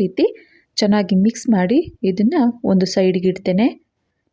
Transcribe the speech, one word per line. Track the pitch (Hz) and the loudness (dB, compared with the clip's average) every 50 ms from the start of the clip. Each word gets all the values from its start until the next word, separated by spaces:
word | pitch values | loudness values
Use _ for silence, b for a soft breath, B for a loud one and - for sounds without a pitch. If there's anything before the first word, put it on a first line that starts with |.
ರೀತಿ | 196 180 - - 330 466 - B B B B B B B B - | -2 -2 -2 -2 -2 -2 -2 B B B B B B B B -2
ಚೆನ್ನಾಗಿ | 220 202 208 214 202 - 196 185 196 | 0 2 2 0 0 0 2 2 2
ಮಿಕ್ಸ್ | 226 - - - - 220 | 2 0 -2 -2 0 0
ಮಾಡಿ | 185 180 180 233 311 370 - - - - 190 | 2 2 2 0 0 -2 -2 -6 -6 -4 -4
ಇದನ್ನ | 180 185 202 240 349 330 240 240 233 - - 202 | -2 0 0 0 2 2 0 0 -2 -2 -2 0
ಒಂದು | 190 185 185 185 - | 0 0 0 0 0
ಸೈಡ್ಗೆ | 202 190 185 185 185 180 185 | 0 0 0 0 0 -2 -2
ಇಡ್ತೇನೆ. | 180 - - 190 180 190 226 311 349 - _ _ _ _ _ _ _ _ _ _ | -4 -4 -4 -2 0 0 0 0 -2 -4 _ _ _ _ _ _ _ _ _ _